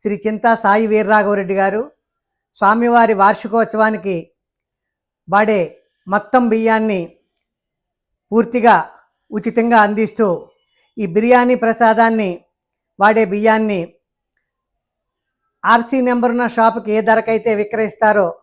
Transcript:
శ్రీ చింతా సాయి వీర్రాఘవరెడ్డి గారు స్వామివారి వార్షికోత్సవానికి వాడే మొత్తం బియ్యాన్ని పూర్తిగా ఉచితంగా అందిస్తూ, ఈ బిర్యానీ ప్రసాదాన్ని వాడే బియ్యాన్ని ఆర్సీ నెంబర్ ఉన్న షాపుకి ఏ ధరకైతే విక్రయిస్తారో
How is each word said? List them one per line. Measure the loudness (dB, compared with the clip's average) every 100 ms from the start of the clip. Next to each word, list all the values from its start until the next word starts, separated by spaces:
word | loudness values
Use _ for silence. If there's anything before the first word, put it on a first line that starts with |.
శ్రీ | -6 -6
చింతా | -6 -2 0 0
సాయి | 2 2 2
వీర్రాఘవరెడ్డి | 0 2 0 2 -2 -2 -2
గారు | -2 -2 -8 _ _ _ _ _ _ _
స్వామివారి | 0 2 2 2 2 2
వార్షికోత్సవానికి | 2 0 -4 -2 -2 0 -2 -2 -6 -8 -10 _ _ _ _ _ _ _ _ _ -2
వాడే | 0 2 0 -2 -8 _ _ -6
మొత్తం | -6 0 0 2
బియ్యాన్ని | 0 0 0 0 -4 -6 _ _ _ _ _ _ _ _ _ _ _ _
పూర్తిగా | -2 -2 0 2 2 0 -14 _ _ _ -8
ఉచితంగా | -6 -2 0 2 2
అందిస్తూ, | 0 -4 -2 -2 -2 -8 _ _ _ _ -8
ఈ | -4 -2
బిర్యానీ | 2 2 2 0
ప్రసాదాన్ని | 0 0 2 2 2 0 -4 -6 _ _ _ _ _ _
వాడే | 2 2 0
బియ్యాన్ని | 0 0 2 0 -4 -6 _ _ _ _ _ _ _ _ _ _ _ _ _ _ _ _ _ 0
ఆర్సీ | 0 0 -2 0
నెంబర్ | 0 -2 -2
ఉన్న | -4 0
షాపుకి | 0 0 -4 -2
ఏ | 2
ధరకైతే | 0 0 -2 -2 -2
విక్రయిస్తారో | -4 -4 -4 0 0 2 0 -4